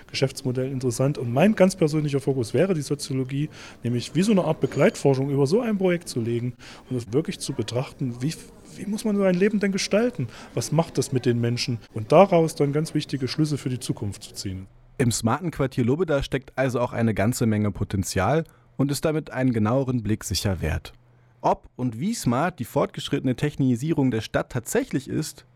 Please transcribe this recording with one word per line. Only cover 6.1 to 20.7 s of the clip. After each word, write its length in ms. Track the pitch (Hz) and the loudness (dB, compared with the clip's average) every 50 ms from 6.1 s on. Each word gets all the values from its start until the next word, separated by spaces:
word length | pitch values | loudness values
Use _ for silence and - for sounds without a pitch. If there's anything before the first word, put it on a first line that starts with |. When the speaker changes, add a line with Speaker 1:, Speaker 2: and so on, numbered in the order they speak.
| - 127 | -6 -4
Speaker 1:
legen 320 | 113 117 117 117 120 123 123 - - - - - - - | -2 -2 -2 -2 -2 -4 -6 -8 -14 -20 -20 -20 -10 -6
und 100 | 127 123 | -6 -6
es 140 | 110 95 | -4 -2
wirklich 280 | 110 143 165 - 180 - | 0 0 0 -2 -4 -8
zu 140 | - - 135 | -8 -6 -6
betrachten, 640 | - 110 - 113 123 135 - - - 139 127 117 120 | -4 -6 -4 -4 -4 -4 -4 -6 -6 -6 -6 -4 -4
wie, 140 | 123 156 160 - - - - - - - - | -4 -6 -6 -6 -12 -18 -20 -20 -20 -20 -16
wie 100 | - - | -12 -8
muss 180 | 202 208 208 - | -6 -6 -4 -2
man 120 | 220 202 | 0 0
so 80 | 202 196 | 2 4
ein 100 | 190 180 | 4 4
Leben 260 | 180 196 214 220 202 | 4 4 2 2 2
denn 120 | 196 202 | 0 0
gestalten? 560 | 190 190 - - - 202 233 247 240 - 127 - - - - - - | 0 -2 -2 0 2 2 2 0 0 -4 -6 -6 -8 -12 -20 -8 -6
Was 180 | 123 - - | -6 -4 0
macht 280 | 151 160 165 - - 147 | 2 0 0 2 0 -2
das 120 | 127 - | -2 0
mit 140 | 135 123 - | -2 0 2
den 160 | 127 117 120 | 2 2 2
Menschen? 380 | 117 120 120 120 - - 120 113 - - - | 2 0 -2 -2 -2 -4 -4 -6 -8 -10 -10
Und 160 | 107 107 - | -10 0 4
daraus 420 | 147 165 196 196 185 170 165 156 - | 8 8 8 8 6 4 2 2 2
dann 200 | - 147 139 139 | 0 0 0 2
ganz 200 | 151 160 - - | 0 -2 -2 -2
wichtige 340 | 160 147 - - 131 131 120 | -4 -2 -2 -4 -4 -4 -4
Schlüsse 300 | - - 156 151 151 131 | 0 0 0 0 0 -2
für 120 | - 131 | -2 -4
die 100 | 127 120 | -4 -2
Zukunft 420 | - - - - 113 101 92 - | -4 -4 -4 -4 -4 -6 -6 -8
zu 120 | - - - | -12 -16 -14
ziehen. 320 | - - 101 92 92 95 - - - - - - - | -10 -8 -8 -8 -8 -10 -14 -20 -20 -20 -12 -4 0
Speaker 2:
Im 120 | 139 117 | 0 2
smarten 380 | - - - 110 123 151 185 165 | 2 2 2 0 0 0 -2 -4
Quartier 340 | - - 139 131 - - 120 | -2 -2 -2 -2 0 0 2
Lobeda 380 | 110 139 160 190 160 147 139 | 2 2 2 2 0 0 0
steckt 340 | - - - 135 - - - | 0 -2 -4 -6 -6 -6 -4
also 240 | - 131 135 117 123 | -2 -2 0 0 0
auch 140 | 123 123 - | -2 -2 0
eine 220 | - 117 113 104 | 0 0 2 2
ganze 320 | 95 98 110 120 - 127 110 | 2 2 0 0 2 0 2
Menge 240 | 107 104 107 104 | 2 2 0 0
Potenzial 720 | 92 - 101 - - 95 92 - - 92 90 107 143 165 160 - - _ _ _ _ - | -2 -4 -4 -2 -2 -2 -2 -2 0 0 2 2 2 0 -2 -4 -10 _ _ _ _ -2
und 100 | 135 139 | -2 0
ist 140 | 143 - - | 0 0 0
damit 260 | 160 151 156 - - | 0 0 -2 -4 -6
einen 220 | - 127 131 131 120 | -4 -2 0 0 2
genaueren 500 | 113 107 104 123 139 135 123 127 120 107 | 2 2 2 2 2 0 0 -2 -2 -2
Blick 200 | 104 110 - - | -2 -2 -2 -2
sicher 360 | - 92 - - 107 92 80 | -4 -4 -2 -2 -2 -2 -2
wert. 340 | - 78 | -2 -2